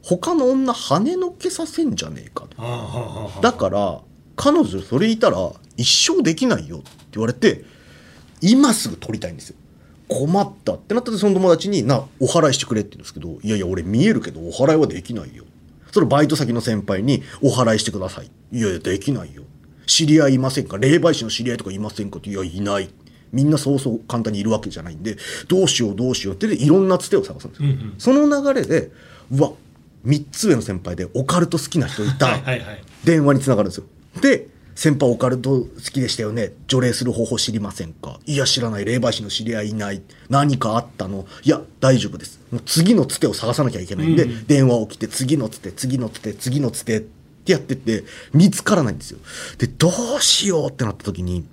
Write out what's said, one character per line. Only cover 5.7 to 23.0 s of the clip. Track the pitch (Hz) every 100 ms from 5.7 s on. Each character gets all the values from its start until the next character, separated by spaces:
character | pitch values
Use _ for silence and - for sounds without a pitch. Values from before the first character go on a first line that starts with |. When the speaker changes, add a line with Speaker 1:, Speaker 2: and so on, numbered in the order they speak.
| -
Speaker 1:
一 | 123 - -
生 | 359
で | 190
き | 160 254
な | -
い | -
よ」 | -
っ |
て | - - -
言 | 104
わ | 113
れ |
て、 | 123 220 143 - - - - - - - -
「今 | 170 254 277
す | - -
ぐ | 85
取 | -
り | 107
た | 87
い |
ん | 78
で |
す | -
よ。 | - - - - - _
困 | 104 143 190
っ | 196 -
た」 | -
っ | -
て | -
な | 226
っ |
た | 240
時、 | 214
そ | 208
の |
友 | 190 185
達 | 165 190
に、 | 196 117
「な、 | 127 - -
お | 131
祓 | 170 156
い |
し | 123
て |
く | -
れ」 | 110
っ |
て | 101
言 | -
う |
ん |
で | -
す |
け | -
ど、 | 85 78
「い | 107
や | 107
い |
や、 | 90
俺 | 92
見 | 85 110 202
え |
る | 127
け | -
ど | 80
お | 85
祓 | - 139 160
い |
は | 143
で | -
き | 92
な | 113 69
い | 57
よ」。 | - - - - -
そ | 208
の | 139
バ | 143
イ | 151
ト |
先 | 156 123
の | 117
先 | 117 107 101
輩 | 95
に、 | 120 123 - -
「お | 139
祓 | 123 117 110
い |
し |
て | -
く | 101
だ | 92
さ | -
い」。 | - _ -
「い | 120
や | 107
い |
や、 | 87
で | - 92
き | -
な | 120 87
い |
よ」。 | - - - - - -
「知 | - 156
り | 156
合 | 143
い |
い | 131
ま | 131
せ | 131
ん | 101
か？ | 98
霊 | 131 165
媒 | 170
師 | 151
の | 113
知 | -
り | 120
合 |
い | 110
と |
か | -
い | 98
ま | 107
せ | -
ん | 101
か？」 | 87
っ |
て、 | 101
「い |
や、 | 98
い | 92 90
な | 101 101
い。 | 92 -